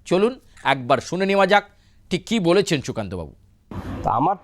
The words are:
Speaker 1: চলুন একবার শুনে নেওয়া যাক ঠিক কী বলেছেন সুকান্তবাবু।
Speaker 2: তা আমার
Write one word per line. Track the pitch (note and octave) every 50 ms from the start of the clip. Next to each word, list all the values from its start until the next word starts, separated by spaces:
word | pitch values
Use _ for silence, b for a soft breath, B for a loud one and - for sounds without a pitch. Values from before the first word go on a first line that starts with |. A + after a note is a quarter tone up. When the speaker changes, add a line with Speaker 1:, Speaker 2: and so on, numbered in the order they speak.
| _
Speaker 1:
চলুন | - E3 F3+ G3+ A#3 C4 - - b b b b
একবার | C3 C#3 C#3 B2 A#2+ C#3 A#2
শুনে | - - - F3+ G3
নেওয়া | F#3+ G3 G3 G3
যাক | F#3 G3+ G3+ G3+ - - _ _ _ _ _ - -
ঠিক | - F3+ -
কী | - A3 A#3
বলেছেন | F#3 E3 F3 G3 F#3+ - E3+ C#3
সুকান্তবাবু। | - - B2+ - G#2+ F#2 F#2 F2+ D#2+ C#2+ - - _ _ _ _ _ - - F#2+ F#2 F2+ - - -
Speaker 2:
তা | -
আমার | G2+ A#2 C#3 F3 G3+ F#3+